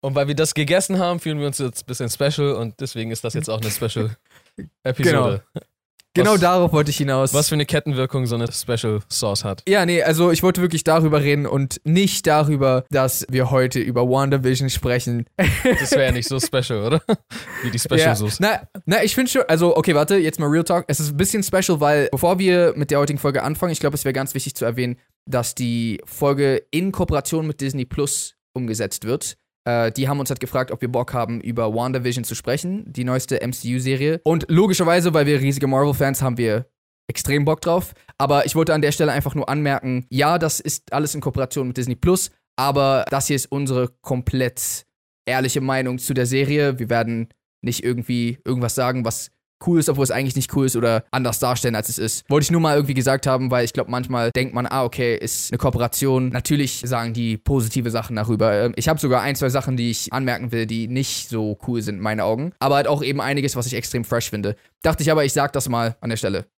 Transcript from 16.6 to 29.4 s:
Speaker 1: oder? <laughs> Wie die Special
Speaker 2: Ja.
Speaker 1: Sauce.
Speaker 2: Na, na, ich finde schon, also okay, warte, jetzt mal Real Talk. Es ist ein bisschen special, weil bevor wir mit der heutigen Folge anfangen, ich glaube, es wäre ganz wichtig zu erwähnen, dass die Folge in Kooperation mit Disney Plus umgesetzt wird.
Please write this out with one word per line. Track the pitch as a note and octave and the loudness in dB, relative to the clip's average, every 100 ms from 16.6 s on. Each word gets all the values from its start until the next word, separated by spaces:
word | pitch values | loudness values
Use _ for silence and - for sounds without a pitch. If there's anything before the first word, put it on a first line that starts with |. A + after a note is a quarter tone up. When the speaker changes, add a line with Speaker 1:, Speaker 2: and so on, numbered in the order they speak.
| B2 A2+ G#2+ | 0 -2 2
Speaker 1:
oder? | D#3 - G#3+ _ | 0 2 -2 _
<laughs> | - - - | -16 -12 -8
Wie | A#2+ | -4
die | A2+ | -4
Special | - D#3+ | 0 4
Speaker 2:
Ja. | D#3+ G#2 | 4 2
Speaker 1:
Sauce. | G#2+ - | 0 0
Speaker 2:
Na, | G3+ A3 - - - | 0 0 -6 -12 0
na, | G#3 | 2
ich | G#3+ | 2
finde | - B3+ | 2 2
schon, | C4+ - | 2 2
also | D#3+ F3 D#3 | 4 4 4
okay, | D#3 | 4
warte, | D3 D3+ G3 | 2 4 4
jetzt | D#3+ D#3 | 2 0
mal | D3+ | 0
Real | D#3 | 0
Talk. | E3 F#3 - | 2 0 0
Es | C#3+ | -2
ist | D3+ | -2
ein | D3 | 0
bisschen | F#3+ A3 | 0 0
special, | G3 F#3+ F3+ D#3+ | 0 0 2 2
weil | D3 D3 C#3 | 4 4 2
bevor | C3 E3+ F#3 | 2 2 4
wir | F#3+ F3+ E3+ - | 4 6 4 2
mit | D3 | 0
der | C#3+ | 2
heutigen | C#3+ D3 | 2 0
Folge | D3 C3+ | 0 0
anfangen, | C3 D3+ F3+ | -2 -2 -2
ich | D#3+ | 0
glaube, | - D3 | -2 -2
es | C#3 | -2
wäre | |
ganz | C3 C3+ | -2 -4
wichtig | C#3 C3+ | -6 -6
zu | - | -4
erwähnen, | A#2+ A#2+ B2 A#2+ _ _ - | -4 -2 -4 -4 _ _ -4
dass | B2+ A2+ | -4 -2
die | - B2 A#2 A#2 G#2 - | -2 -2 0 -2 -4 -8
Folge | - C#3+ C#3 C#3 C3 - | -2 0 2 2 2 0
in | D3+ F#3+ | -2 -2
Kooperation | F#3+ F#3 D3+ - D#3+ D#3 | -2 -2 -2 -2 -4 -4
mit | D3 | -4
Disney | C3+ C3+ | -4 -4
Plus | B2+ - D3 - - _ _ | -6 -4 -2 -4 -8 _ _
umgesetzt | - A#2+ A2 G2+ - | -8 -6 -4 -4 -6
wird. | G#2+ C3+ - - | -4 -4 -4 -12